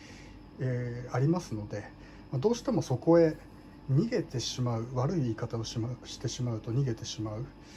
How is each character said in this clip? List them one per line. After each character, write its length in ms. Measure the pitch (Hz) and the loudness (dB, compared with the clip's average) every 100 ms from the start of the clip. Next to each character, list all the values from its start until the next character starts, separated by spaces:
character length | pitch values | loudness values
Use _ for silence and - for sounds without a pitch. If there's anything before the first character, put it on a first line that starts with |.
| - - - - - - | -18 -18 -16 -18 -16 -6
え 480 | 127 123 123 120 - | -2 -2 -4 -6 -4
ー、 40 | 123 | 2
あ 40 | |
り 80 | 143 | 4
ま 120 | 175 | 2
す 160 | - 107 | 0 -6
の 120 | 104 | -6
で、 220 | 104 - - - - - 127 | -8 -10 -14 -18 -18 -8 2
ま 20 | |
あ、 40 | |
ど 80 | 208 | 2
う 60 | 233 | 2
し 60 | |
て 100 | - | 0
も 100 | 190 | 0
そ 160 | - 127 | 2 2
こ 220 | - 170 | 8 10
へ 180 | 160 156 - - - - - | 8 4 -8 -20 -20 -10 2
逃 180 | 135 233 | 4 4
げ 140 | 233 | 2
て 160 | - 123 | -2 -4
し 220 | - - | -4 -2
ま 180 | 123 113 | -2 -2
う、 80 | 117 | -2
悪 240 | 127 139 185 | 0 0 0
い 40 | |
言 100 | 123 | 0
い 40 | 107 | -2
方 220 | 113 113 | -4 -6
を 60 | |
し 160 | 110 117 | -6 -4
ま-、 100 | 117 127 - | -4 -6 -12
し 120 | - | -8
て 100 | 120 | -6
し 160 | - | -4
ま 100 | 123 110 | -2 -4
う 40 | |
と 120 | 117 | -2
逃 120 | 120 | 0
げ 100 | 131 | 0
て 120 | 113 - | -2 -6
し 160 | - | -6
ま 140 | 107 107 | -6 -6
う、 100 | 117 - - | -8 -12 -20